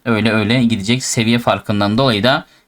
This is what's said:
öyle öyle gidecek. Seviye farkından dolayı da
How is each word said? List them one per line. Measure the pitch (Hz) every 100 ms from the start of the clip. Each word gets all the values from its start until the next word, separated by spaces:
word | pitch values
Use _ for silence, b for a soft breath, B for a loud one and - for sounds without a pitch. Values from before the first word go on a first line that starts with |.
öyle | 123 110 113
öyle | 110 104 127
gidecek. | 117 107 98 123
Seviye | - - 110 117
farkından | 120 98 - 104 101 110
dolayı | 135 104
da | 120 151 - b